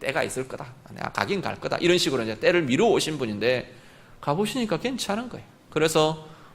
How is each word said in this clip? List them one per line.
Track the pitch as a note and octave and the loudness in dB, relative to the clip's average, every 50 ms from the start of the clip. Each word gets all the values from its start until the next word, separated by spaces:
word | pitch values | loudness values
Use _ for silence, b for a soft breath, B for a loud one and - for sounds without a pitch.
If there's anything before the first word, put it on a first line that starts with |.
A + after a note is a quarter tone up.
때가 | - C3 C3+ D#3 A#2+ | -6 -4 -2 -2 -4
있을 | A2 - B2+ C3 B2+ | -2 -4 -8 -8 -8
거다. | - - - B2 B2 - - | -10 -14 -14 -14 -16 -20 -20
아, | - | -18
내가 | - - - - | -12 -10 -10 -6
가긴 | - - G#2 A2 G3+ F#3+ | -2 -2 -2 0 -2 -2
갈 | - A2 G2+ - | -2 -4 -8 -6
거다." | - C#3+ - - | -6 -4 -2 2
이런 | - E3+ F3+ F3 | 4 4 4 4
식으로 | - F3 C3 B2 | 4 2 0 0
이제 | A2+ A2 A2 G#2+ | -2 -2 -4 2
때를 | - E3 F3+ F3 | 2 4 4 4
미루어 | E3 B2+ B2 D3+ A3+ A#3 | 2 2 2 4 4 4
오신 | D3 A#2 - D#3 D#3 C#3+ | 4 4 2 0 -4 -4
분인데 | C3 A2 G#2 G2+ G#2+ B2 B2+ A#2+ - - B B B B B B B B B B | -4 -4 -4 0 0 0 0 0 -4 -10 B B B B B B B B B B
가보시니까 | - C#3+ C#3+ F3 G#3+ G#3 - C4 A#3 G#3+ E3 D#3 | -4 -2 -2 0 -2 -2 -2 -2 -2 -2 -2 -4
괜찮은 | - B3 C#4 - - - G3+ A3 B3+ A#3+ | -4 -6 -4 -4 -4 -4 -4 -6 -6 -10
거예요. | - - - - - - _ - | -14 -14 -16 -18 -20 -20 _ -6
그래서 | - D#3 D#3 D#3 - D#3+ D#3 D#3 D#3+ D#3 B B B B B B | 0 0 2 4 6 4 4 4 2 -4 B B B B B B